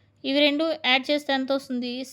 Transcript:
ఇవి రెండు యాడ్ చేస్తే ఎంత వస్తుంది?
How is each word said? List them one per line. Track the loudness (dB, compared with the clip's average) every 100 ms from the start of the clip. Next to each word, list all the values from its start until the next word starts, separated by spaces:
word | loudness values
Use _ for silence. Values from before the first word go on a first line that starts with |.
| _ _
ఇవి | -2 4 4
రెండు | 2 -2 -2 2
యాడ్ | 0 2
చేస్తే | -2 0 -4
ఎంత | 0 -4
వస్తుంది? | -4 -8 -6 -8 -10